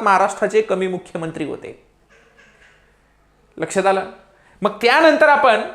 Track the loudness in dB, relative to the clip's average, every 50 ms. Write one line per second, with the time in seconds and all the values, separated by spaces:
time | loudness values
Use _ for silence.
0 | 2 2 2 2 2 0 -2 -4 -4 -2 0 0 0 0 -2 -4 -4 -4 -6 -8
1 | -10 -12 -12 -10 -10 -10 -8 -8 -10 -10 -10 -12 -14 -16 -20 -20 _ _ _ _
2 | _ _ _ _ _ _ _ _ _ _ _ _ _ _ _ _ _ _ _ _
3 | _ _ _ _ _ _ _ _ _ _ -12 -10 -10 -6 -4 -2 0 0 0 -2
4 | -4 -8 -12 -20 _ _ _ _ _ _ _ -6 -6 -4 -4 -2 0 2 4 6
5 | 6 4 4 6 4 4 4 4 4 4 2 2 0 -6 -10